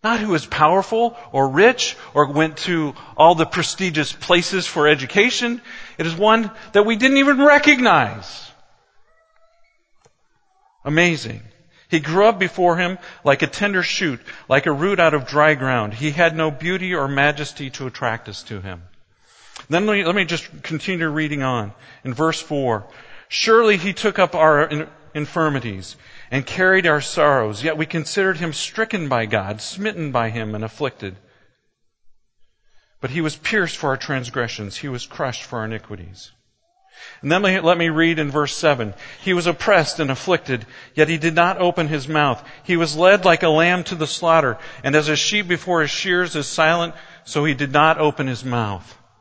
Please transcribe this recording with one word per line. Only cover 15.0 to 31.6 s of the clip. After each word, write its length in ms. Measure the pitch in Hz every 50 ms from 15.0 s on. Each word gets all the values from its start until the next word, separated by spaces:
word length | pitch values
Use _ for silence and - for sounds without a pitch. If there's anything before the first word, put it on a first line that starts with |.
| 170 160 151
of 120 | 147 131
dry 280 | - 135 147 151 156 151
ground. 400 | 135 131 131 131 120 107 104 104
He 180 | 113 139 156
had 240 | 147 165 175 165 160
no 160 | 160 160 160
beauty 420 | 143 131 156 170 165 160 185 185 180
or 140 | 165 139 135
majesty 640 | 139 139 139 147 147 143 151 - - - 147 131
to 160 | - - 139 127
attract 400 | - - - 120 113 113 - -
us 160 | 98 - -
to 160 | - 113 101
him." 240 | 90 95 92 85 85 90 - - _ _ _ _ _ _ _ _ _ - - - - _
Then 160 | 147 170 202
let 80 | 214 214
me, 100 | 202 190
let 100 | 165 180
me 120 | 208 185
just 360 | 156 170 160 - - - 147
continue 460 | 131 - 160 151 - - 190 170 165 160
reading 340 | 147 156 156 151 151 143
on. 300 | 135 131 127 120 104 101 104 _ - - - - _
In 100 | 131 123
verse 280 | 110 156 160 160 -
four, 440 | - - 156 143 135 123 113 104 98 - - - - - - - - _
"Surely 480 | - - - - 226 226 233 220 208 185
he 160 | 160 202 185
took 260 | - - 214 196 -
up 160 | 190 165 -
our 300 | 170 160 156 151 147 151
in-, 240 | - 147 147 160 - - _ - - -
infirmities 840 | 151 151 147 - 175 160 156 143 135 117 117 98 95 92 - - _ - - - - - -
and 160 | 120 135 135
carried 400 | - - 175 185 185 190 190 175
our 140 | 170 151 147
sorrows, 640 | 135 - - - 147 147 139 131 110 107 107 104 123
yet 140 | 160 156 156
we 80 | 160
considered 520 | 156 - 165 151 - - 202 190 190 185 151
him 140 | 175 165
stricken 560 | 147 - - - - - 220 220 - 196 165 139
by 180 | 131 117 113
God, 360 | 107 110 107 95 98 107 110
smitten 500 | - - - 190 202 220 208 175 160 147
by 200 | 127 123 117 113
him, 220 | 110 120 110 107 107
and 120 | 104 110
afflicted. 500 | 107 - - 151 131 - _ - 98 92 - _ _ _ _ _ _ _ _